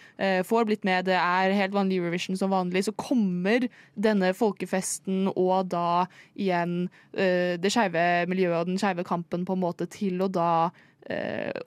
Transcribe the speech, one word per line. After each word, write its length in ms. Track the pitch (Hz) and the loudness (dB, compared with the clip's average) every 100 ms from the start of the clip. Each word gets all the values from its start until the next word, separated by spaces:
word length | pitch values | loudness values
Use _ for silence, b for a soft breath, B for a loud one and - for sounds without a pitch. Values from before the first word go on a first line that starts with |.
| B B | B B
eh, 240 | 196 185 | 0 0
får 240 | 185 226 220 | 2 2 2
blitt 200 | 214 196 | 0 0
med, 180 | 185 | 0
det 120 | 185 180 | 2 2
er 320 | 170 180 190 | 2 2 2
helt 220 | 202 190 | 2 0
vanlig 260 | 202 190 185 | 0 0 0
Eurovision 380 | 170 175 - 190 | -2 -4 -4 -2
som 140 | 196 | 0
vanlig, 340 | 190 180 180 196 | 0 0 -2 -2
så 80 | - | -4
kommer 720 | - 262 202 180 185 240 247 B B - | -2 0 0 0 0 0 0 B B -2
denne 320 | 214 208 185 | 0 2 2
folkefesten 920 | 190 220 - 185 190 - - - 190 190 - | 2 0 0 -4 -4 -4 -6 -4 -2 0 0
og 320 | 180 185 185 | 2 2 0
da 380 | 175 170 175 180 B B - | -2 0 0 0 B B -6
igjen, 480 | 196 175 170 175 180 b b | -2 0 0 -2 -4 b b
eh, 440 | - 190 180 180 175 | -2 2 2 0 0
det 120 | 190 | 0
skeive 560 | 240 202 165 175 175 175 | 2 0 2 2 2 0
miljøet 320 | 185 180 170 | 0 0 0
og 40 | 175 | 0
den 100 | 185 | 0
skeive 260 | 208 175 | 0 -2
kampen 400 | 180 175 170 175 180 | -2 -4 -4 -6 -2
på 60 | |
en 80 | 185 | -2
måte 260 | 180 175 175 | -2 -4 -8
til 280 | - 202 180 | -4 -4 -2
å 120 | 196 | -2
da, 400 | 185 170 165 170 - b b - | 0 2 2 0 -2 b b -8
eh, 420 | 87 - - - - | -6 -4 -6 -6 -6